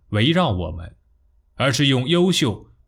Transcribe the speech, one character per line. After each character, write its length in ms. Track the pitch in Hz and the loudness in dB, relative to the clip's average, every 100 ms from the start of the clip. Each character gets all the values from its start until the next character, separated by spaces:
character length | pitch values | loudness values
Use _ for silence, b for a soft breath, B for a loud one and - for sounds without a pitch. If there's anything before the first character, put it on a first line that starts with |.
| - | -6
围 220 | 104 123 | 0 2
绕 200 | 170 165 | 2 0
我 200 | 92 85 | -2 -6
们， 260 | 87 82 - _ _ _ _ _ - | -10 -16 -20 _ _ _ _ _ -4
而 160 | 135 | -2
是 160 | 123 143 | 2 2
用 200 | 131 127 | 2 2
优 200 | 170 185 | 2 2
秀、 420 | 175 135 95 - _ | 2 -2 -4 -12 _